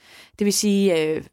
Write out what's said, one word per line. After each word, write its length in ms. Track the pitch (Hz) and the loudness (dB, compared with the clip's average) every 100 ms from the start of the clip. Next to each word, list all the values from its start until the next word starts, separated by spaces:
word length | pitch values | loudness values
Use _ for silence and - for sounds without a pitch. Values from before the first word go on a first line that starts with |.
| - - - - | -20 -20 -16 -4
det 60 | 202 | -2
vil 80 | |
sige, 480 | 196 214 196 196 165 | 0 0 2 2 2
øh, 220 | 156 156 - | 0 -4 -8